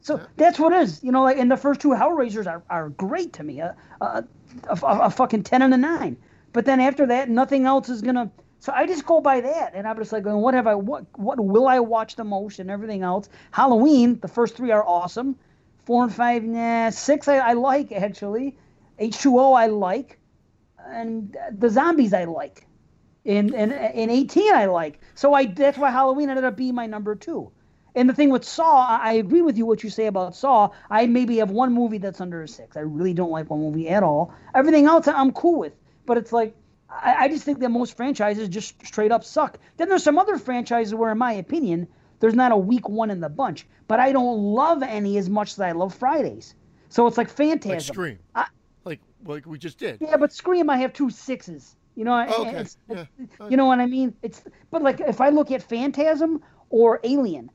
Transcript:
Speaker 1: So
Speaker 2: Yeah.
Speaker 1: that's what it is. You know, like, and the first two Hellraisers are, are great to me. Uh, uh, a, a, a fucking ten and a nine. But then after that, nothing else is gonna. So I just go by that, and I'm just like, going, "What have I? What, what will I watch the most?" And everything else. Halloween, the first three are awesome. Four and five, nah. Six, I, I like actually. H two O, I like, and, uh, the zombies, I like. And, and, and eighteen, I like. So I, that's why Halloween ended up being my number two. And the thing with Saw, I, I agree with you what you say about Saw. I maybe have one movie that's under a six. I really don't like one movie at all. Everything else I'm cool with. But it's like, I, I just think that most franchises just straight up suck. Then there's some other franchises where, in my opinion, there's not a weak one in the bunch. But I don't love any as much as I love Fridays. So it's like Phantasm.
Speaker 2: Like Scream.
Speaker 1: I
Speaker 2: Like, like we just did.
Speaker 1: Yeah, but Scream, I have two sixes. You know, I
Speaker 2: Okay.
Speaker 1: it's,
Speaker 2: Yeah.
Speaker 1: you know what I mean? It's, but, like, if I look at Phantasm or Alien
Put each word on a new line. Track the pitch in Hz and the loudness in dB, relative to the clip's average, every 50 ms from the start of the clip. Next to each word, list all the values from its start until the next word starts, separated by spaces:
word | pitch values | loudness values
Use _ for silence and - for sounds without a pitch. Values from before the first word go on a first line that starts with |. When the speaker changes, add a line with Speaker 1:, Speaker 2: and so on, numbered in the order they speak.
Speaker 1:
So | _ - 302 254 | _ -6 -6 -6
Speaker 2:
Yeah. | - - _ - | -6 -12 _ 4
Speaker 1:
that's | 302 339 349 - | 4 4 4 4
what | 302 330 349 | 2 4 6
it | 370 | 4
is. | 330 202 156 - - | 2 2 -2 -6 -4
You | 254 | 0
know, | 254 262 262 | 2 2 4
like, | 262 262 277 | 4 2 2
and | 254 247 | 2 2
the | 262 - | 2 2
first | - 285 285 - | 2 -2 -2 2
two | - 294 | 2 0
Hellraisers | 262 190 226 302 339 311 262 233 202 220 208 | 2 2 2 0 2 0 -2 -2 -2 -6 -6
are, | 185 165 170 - _ | -8 -8 -10 -10 _
are | 180 170 160 151 | -6 -6 -6 -8
great | 139 - 190 190 262 359 359 311 - | -8 -8 -6 -6 -4 -6 -6 -8 -10
to | - 151 | -14 -14
me. | 151 - 131 | -12 -10 -10
Uh, | 160 175 - - - _ - - | -10 -10 -10 -12 -20 _ -12 -8
uh, | - - - - - - _ - _ - - - - - | -8 -6 -6 -6 -8 -10 _ -20 _ -20 -20 -20 -8 -6
a, | 208 175 277 | -6 -2 0
a, | - 214 220 - | 0 2 2 2
a | 208 | 0
fucking | - - 262 233 - 220 180 | 2 0 0 0 0 -4 -2
ten | - - 254 262 | 0 2 2 4
and | 262 254 | 4 4
a | 247 | 4
nine. | 254 311 339 320 247 170 120 - _ _ _ _ _ _ _ | 2 0 -2 -4 -4 -6 -8 -10 _ _ _ _ _ _ _
But | 240 233 | -2 0
then | 269 269 262 | 2 2 4
after | 254 262 269 285 294 254 | 4 2 2 2 2 2
that, | 240 247 277 247 | 2 0 0 0
nothing | 226 233 262 262 277 277 254 | 0 0 2 2 2 0 2
else | 262 269 269 - - | 2 2 0 0 -4
is | 247 220 208 | -8 -6 -4
gonna. | 247 254 247 240 196 - _ _ _ _ _ | -2 -2 -2 -4 -6 -10 _ _ _ _ _
So | - - - | -10 -6 -2
I | 247 302 349 | -2 0 0
just | 370 311 - | -2 -6 0
go | - 339 311 | 2 2 4
by | 269 285 269 254 | 4 4 2 2
that, | 233 262 302 330 277 185 - | 0 -2 -4 -4 -6 -6 -8
and | 190 202 220 | -8 -8 -8
I'm | 220 220 | -6 -8
just | 220 202 | -8 -6
like, | - 220 196 | -6 -6 -4
going, | 208 214 208 | -2 -2 0
"What | 208 262 254 | 2 2 2
have | 254 233 226 | 2 2 2
I? | 208 | 0
What, | 202 196 202 - - - _ _ - | 0 -2 -6 -8 -8 -10 _ _ -2
what | 196 220 269 262 | 0 0 0 0
will | 214 196 196 220 254 269 | -2 2 4 4 6 6
I | 254 254 | 4 4
watch | 240 220 233 220 220 220 - | 2 0 0 -2 -2 -4 -10
the | - 226 | -12 -10
most?" | 208 202 196 202 214 202 - | -6 -6 -6 -8 -8 -12 -12
And | 185 185 | -12 -10
everything | 196 202 208 220 214 196 | -10 -10 -8 -8 -8 -6
else. | 185 180 180 208 202 - - - - _ | -4 -2 -4 -4 -6 -10 -20 -20 -20 _
Halloween, | - - 240 269 240 220 240 302 302 254 240 240 240 233 | 0 2 2 4 4 4 6 6 6 6 6 4 2 0
the | - 175 | -4 -10
first | - - 240 226 226 | -2 -2 -2 -2 -2
three | - 254 247 | -6 -2 0
are | 220 208 208 | 2 2 2
awesome. | 185 175 175 233 - - 226 254 277 262 _ _ _ _ _ _ _ _ _ _ | 2 0 0 -2 -4 -8 -6 -6 -6 -6 _ _ _ _ _ _ _ _ _ _
Four | - 240 240 247 | 0 2 2 2
and | 240 190 | 0 0
five, | - 240 240 240 240 220 | 0 0 0 0 0 -2
nah. | 226 226 233 233 233 233 233 226 226 | -4 -4 -2 -2 -2 0 0 0 -2
Six, | 214 - - - 285 302 - - | -4 -4 0 0 0 0 2 2
I, | 285 269 | 2 2
I | 262 233 240 | 4 2 2
like | 240 247 277 262 285 285 - | 2 2 2 0 0 -2 -4
actually. | 214 196 185 208 196 - 208 202 208 226 262 277 - _ _ _ _ _ _ _ _ - | -6 -6 -6 -6 -6 -8 -10 -6 -6 -6 -6 -6 -10 _ _ _ _ _ _ _ _ -8
H | 208 233 208 - | -6 -6 -6 0
two | - 285 247 247 | 2 4 4 6
O, | 262 269 262 | 6 6 6
I | 247 226 226 | 6 4 4
like, | 214 208 196 180 190 254 269 _ - _ _ _ _ _ _ _ _ _ _ _ _ _ - 180 | 2 0 -2 -2 -4 -4 -6 _ -18 _ _ _ _ _ _ _ _ _ _ _ _ _ -20 -14
and, | 226 233 226 226 226 226 214 202 - | -12 -10 -10 -8 -8 -10 -10 -12 -14
uh, | - - - 220 196 | -14 -14 -12 -6 0
the | 214 233 | 0 2
zombies, | 208 254 285 339 349 294 254 208 180 | 2 2 2 2 4 4 4 2 2
I | 185 175 | 0 -2
like. | 165 165 151 147 139 _ - _ _ _ _ _ _ _ _ _ _ _ _ _ | -4 -6 -8 -10 -10 _ -20 _ _ _ _ _ _ _ _ _ _ _ _ _
And, | 247 202 208 208 208 - | -2 0 2 2 0 0
and, | 233 214 220 269 | 0 -2 -2 -2
and | 285 247 220 - 233 226 226 | -4 -6 -6 -4 -2 -2 0
eighteen, | 233 254 277 - - - 403 427 392 | 0 0 0 2 0 2 4 6 4
I | 269 214 | 4 4
like. | 190 180 170 165 156 147 - - - _ | 2 0 -2 -2 -4 -10 -14 -20 -20 _
So | - - 277 285 | 0 2 4 4
I, | 277 269 | 4 2
that's | 226 175 226 277 277 269 262 | 0 0 0 0 0 2 2
why | 285 277 | -2 0
Halloween | 240 254 269 262 262 277 294 277 | 2 2 2 2 2 0 -2 -4
ended | 262 262 254 | -2 -2 -2
up | 254 220 | -4 -4
being | - 262 254 247 | -4 -6 -4 -4
my | 247 233 | -6 -6
number | 220 214 214 208 208 214 | -8 -10 -8 -6 -8 -8
two. | 202 - - 330 214 131 - _ _ _ _ _ _ _ _ _ | -8 -8 -10 -10 -10 -10 -12 _ _ _ _ _ _ _ _ _
And | 254 247 254 | 2 2 2
the | 262 | 4
thing | - 294 285 | 4 4 4
with | 269 247 - | 4 2 -2
Saw, | - - - 320 320 302 269 254 247 | -6 -4 0 2 4 6 6 4 4
I, | 226 226 - | 0 0 0
I | 220 226 | 0 0
agree | 226 220 175 233 339 | 0 0 2 2 2
with | 339 320 233 208 | 4 2 0 0
you | 233 | 0
what | 226 220 214 220 | 0 0 -2 -2
you | 220 | -10
say | 185 - 220 214 | -6 -2 -2 -2
about | 202 190 185 180 175 | -2 -2 -4 -6 -8
Saw. | - - 269 269 220 208 202 - - - - | -6 0 2 4 4 4 2 0 -8 -12 -2
I | 208 220 240 240 | 0 2 2 4
maybe | 233 247 254 220 240 226 | 2 2 2 0 0 0
have | 214 190 | 0 0
one | 190 220 254 254 240 | 0 0 0 0 2
movie | 240 240 233 214 214 | 0 0 -2 -2 -6
that's | 185 196 180 - | -8 -8 -8 -10
under | 185 180 175 165 160 | -12 -10 -10 -12 -12
a | 147 | -14
six. | - - 117 113 _ 151 | -16 -20 -20 -16 _ -10
I | |
really | 151 156 151 151 175 185 180 | -10 -8 -6 -4 -2 -2 -2
don't | 165 180 170 | -2 -2 -4
like | 160 160 156 - | -4 -6 -6 -6
one | 156 151 | -6 -4
movie | 156 156 151 160 160 160 | -4 -4 -4 -4 -4 0
at | 175 208 196 | 0 2 2
all. | 165 147 147 170 - - - - - - | 2 2 0 -2 -4 -8 -20 -20 -2 0
Everything | 269 269 311 320 302 285 | 2 4 6 6 6 6
else | 302 330 330 - 285 | 8 6 6 4 2
I'm | 311 294 269 269 | 2 2 2 2
cool | 254 - - 339 349 294 | 0 2 0 2 2 2
with. | 175 147 - _ _ _ _ _ _ | -2 -8 -12 _ _ _ _ _ _
But | - 240 233 | -2 -2 -2
it's | 220 226 | -2 -2
like, | 226 233 226 220 220 _ _ _ _ _ _ _ | -2 -2 -2 -2 -6 _ _ _ _ _ _ _
I, | - - - - 247 - | -16 -4 0 0 2 4
I | 254 285 | 2 2
just | 320 285 - | 0 -2 -4
think | - 285 254 | -4 -4 -2
that | 254 247 | -2 -2
most | 233 240 247 233 - - | -2 -2 -4 -6 -6 -8
franchises | 247 269 277 - 208 208 208 208 220 202 | -6 -6 -2 -2 -2 -2 -2 -4 -6 -8
just | 170 220 208 - - _ - | -8 -8 -10 -12 -18 _ -20
straight | - - - 214 214 | -12 -4 -2 0 2
up | 233 226 220 | 2 0 -2
suck. | - - 302 302 - - - _ _ _ _ | -2 -2 -2 -2 -2 -4 -14 _ _ _ _
Then | 330 359 | -2 0
there's | 381 339 - | 0 2 2
some | 294 294 330 | 2 2 2
other | 392 427 403 277 | 2 0 -2 -4
franchises | - - 254 240 233 - 240 233 226 208 214 | -4 -6 -6 -6 -4 -2 -2 -2 -2 -2 -2
where, | 220 226 226 | -4 -2 -2
in | 214 214 | 0 -2
my | 254 247 226 | -2 -2 -2
opinion, | 196 175 _ - 339 294 202 170 165 175 - _ _ _ _ _ _ | -6 -8 _ -4 -4 -2 -2 -2 -4 -6 -8 _ _ _ _ _ _
there's | - 226 226 | 0 2 4
not | 240 254 247 | 4 4 4
a | 233 208 | 4 2
weak | 185 190 240 247 - 202 | 2 0 -2 -2 -2 -4
one | 202 220 226 214 | -4 -4 -4 -4
in | 202 180 | -4 -6
the | 170 151 | -8 -10
bunch. | 147 165 269 214 151 - - _ _ _ _ _ | -6 -4 -4 -6 -6 -8 -14 _ _ _ _ _
But | 220 233 | 0 2
I | 254 269 | 2 2
don't | 269 269 247 247 240 214 | 2 2 0 0 -2 -2
love | 202 202 208 233 277 320 339 302 269 | -2 -2 0 0 2 2 2 0 -2
any | 262 220 208 208 202 202 202 | -6 -6 -6 -4 -2 -2 -4
as | 190 175 | -2 -2
much | 202 214 208 202 - | -2 -4 -4 -4 -6
as | - | -6
I | 196 180 170 | -4 -4 -2
love | 165 180 190 180 | -2 -4 -4 -6
Fridays. | - 240 254 302 311 247 156 107 107 - - _ _ _ _ _ _ _ _ | -4 -2 -2 0 0 -2 -4 -6 -12 -20 -20 _ _ _ _ _ _ _ _
So | - - 233 233 | 2 2 2 4
it's | 233 240 | 4 0
like | 233 - | -4 -4
Phantasm. | - - 294 302 320 285 - 202 190 | -2 -2 0 0 0 -2 -4 -6 -6
Speaker 2:
Like | 165 | -6
Scream. | 147 135 185 196 180 156 110 92 _ _ _ | -8 -10 -8 -8 -8 -8 -10 -14 _ _ _
Speaker 1:
I | 233 - - _ _ _ _ _ _ _ | -6 -6 -6 _ _ _ _ _ _ _
Speaker 2:
Like, | 185 160 - _ _ _ _ 240 | -14 -14 -14 _ _ _ _ -14
like | 175 147 151 139 | -14 -14 -14 -12
we | 165 156 143 | -16 -18 -14
just | 139 165 - _ | -14 -14 -14 _
did. | 269 214 120 - | -10 -10 -8 -8
Speaker 1:
Yeah, | 311 311 311 294 | -4 0 2 2
but | 294 294 | 2 0
Scream, | - - - 359 370 349 330 294 | -2 -4 -2 0 0 2 2 0
I | 277 254 | 0 0
have | 254 262 262 | -2 -4 -4
two | - 294 254 | -4 -4 -4
sixes. | - - - - 254 254 - - 170 143 - _ _ _ _ _ _ | -4 -8 -10 -10 -10 -10 -10 -18 -18 -18 -20 _ _ _ _ _ _
You | - 220 | -8 -4
know, | 233 247 | -2 0
I | 240 233 - | 0 0 -2
Speaker 2:
Okay. | - 226 226 233 233 - | -4 -4 -4 -6 -8 -10
Speaker 1:
it's, | 214 - - _ _ _ | -12 -14 -16 _ _ _
Speaker 2:
Yeah. | 226 180 165 - _ _ 254 - _ _ 208 208 | -14 -14 -14 -16 _ _ -20 -20 _ _ -8 -2
Speaker 1:
you | 254 262 | 0 2
know | 269 | 4
what | 262 254 247 | 4 2 2
I | 247 | 0
mean? | 247 254 262 262 247 - _ | -2 -2 -2 -4 -4 -6 _
It's, | - 226 - - _ - _ _ _ _ | -14 -14 -14 -14 _ -20 _ _ _ _
but, | - 330 | -6 -2
like, | 311 277 254 - | 0 0 -2 0
if | - 294 214 - | -4 -4 -2 2
I | 254 277 | 2 4
look | 294 302 294 - | 4 2 2 0
at | 269 254 - | -4 -8 -6
Phantasm | _ 233 233 254 285 269 277 294 311 320 277 320 320 320 294 - _ _ _ _ _ | _ -6 -4 -4 -4 -2 0 0 0 0 0 0 -2 -2 -4 -8 _ _ _ _ _
or | - 220 233 233 226 233 - | 2 4 4 4 4 2 -2
Alien | 240 269 285 269 214 165 135 117 123 | -2 0 0 0 -2 -4 -8 -12 -18